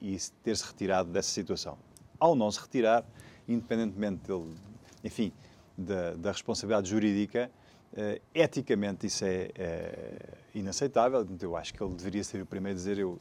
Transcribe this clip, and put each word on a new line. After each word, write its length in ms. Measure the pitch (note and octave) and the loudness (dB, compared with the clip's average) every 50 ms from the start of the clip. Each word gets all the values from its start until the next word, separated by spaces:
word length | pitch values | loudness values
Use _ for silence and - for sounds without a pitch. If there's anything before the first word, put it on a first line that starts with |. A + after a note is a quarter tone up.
| - | -6
e 160 | G2 G2 F#2+ | -4 -4 -4
se 140 | - - - | -6 -8 -10
ter-se 340 | _ - A2+ G#2+ - - | _ -2 -2 0 0 -2
retirado 440 | - - - G#2+ F#2+ F#2+ F#2 F#2 E2+ | -6 -6 -2 0 4 4 4 4 2
dessa 200 | E2+ G2 F#2 - | 0 0 0 0
situação. 480 | - - F#2+ - F#2+ - - - D2 - - - - - - - - - | -2 -2 -2 -2 -4 -4 -4 -6 -10 -12 -14 -20 -20 -20 -20 -20 -2 4
Ao 160 | - E3+ E3 | 4 6 6
não 160 | C3 G#2+ G#2 | 6 4 2
se 100 | G2+ - | 2 -2
retirar, 460 | - - - C3 A2+ A2 A2+ A#2 A2+ - - - - - - - - | -4 -2 2 4 6 6 6 6 4 0 -8 -20 -20 -20 -20 -10 -4
independentemente 800 | - A#2+ A#2 A2+ - A#2 A2+ A2+ G#2+ F#2+ G2+ G#2 G#2 F#2+ E2 - | -2 -2 -2 0 0 0 0 0 0 -2 -2 -2 -2 -2 -2 -4
dele, 260 | - G2 F2+ E2 E2 E2 E2 - - - - - - - - - | -4 -4 -2 -4 -6 -10 -14 -16 -18 -20 -20 -20 -20 -16 -10 -10
enfim, 280 | G#2+ - - A2+ F#2 - - - - - - - - - | -6 -2 -2 -2 -2 -2 -6 -14 -20 -20 -20 -20 -16 -12
da, 380 | - F#2+ E2+ G2+ F#2 F2 E2+ D#2+ | -8 -4 -2 -2 -2 -2 -2 -4
da 180 | E2 E2+ G2+ G2 | -2 -2 -2 -2
responsabilidade 580 | - - - A2+ - - G2+ A2 G#2 G2 F2+ | -2 -2 -4 -4 -2 0 2 2 2 2 2
jurídica, 580 | G#2 A2 G#2+ G#2+ G2+ G2+ G#2 G2 - A#2+ B2 B2 - - - - - - - _ - | 2 4 4 4 4 2 0 0 0 -2 -2 -2 -6 -12 -20 -20 -20 -20 -20 _ -8
eh, 240 | - G#2+ G#2 G#2 - - _ - | -6 -4 -4 -4 -6 -8 _ 2
eticamente 720 | D#3+ D#3+ D3 - C#3+ C3+ - A#2+ G2+ G2+ G2+ G2 - - | 4 4 4 2 0 0 2 2 2 2 0 -2 -2 -4
isso 180 | G2+ - - G#2+ | -4 -2 -2 0
é, 260 | F#2+ F#2 F#2 F2+ - - | 0 0 0 -2 -4 -6
é 640 | - F#2+ E2+ E2 E2+ E2+ E2+ - - - - - - - - - - - - - | -6 -4 -4 -4 -4 -6 -8 -8 -10 -10 -12 -12 -12 -14 -16 -18 -20 -18 -12 -8
inaceitável. 680 | G#2+ G2 G2 F#2+ - C#3+ C3+ A#2 A#2 A#2 B2+ C3 B2+ | -6 -4 -4 -2 -2 -2 2 6 6 6 6 6 4
Portanto, 220 | G#2+ F2+ F#2+ E2+ F#2+ | 2 0 -4 -6 -4
eu 140 | F2 E2+ | -4 -4
acho 160 | E2 D#2 - - | -4 -6 -6 -6
que 80 | - | -4
ele 140 | G#2+ F#2+ F#2 | -4 -4 -4
deveria 300 | E2+ F2+ G2 F2+ G#2 F#2+ | -4 -6 -4 -2 -2 -2
ser 180 | - - G2+ F#2 | -4 -4 -6 -6
o 40 | |
primeiro 300 | - - G2 F#2 G2 G2 | -6 -6 -4 -4 -4 -4
a 20 | F#2 | -4
dizer: 200 | F2+ G2 G2+ G2 | -2 -2 0 0
"Eu, 200 | G2 F#2 F2 E2+ | 0 -2 -2 -6